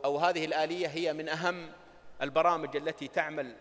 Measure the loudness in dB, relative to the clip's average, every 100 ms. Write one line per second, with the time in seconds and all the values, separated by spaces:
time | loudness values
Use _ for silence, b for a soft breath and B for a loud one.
0 | 0 2 2 2 0 2 0 0 -2 0
1 | -2 -2 -2 0 0 -2 -6 -16 -20 -20
2 | -16 -6 0 4 4 4 0 -4 -4 -4
3 | -4 -2 -2 -2 -6 -8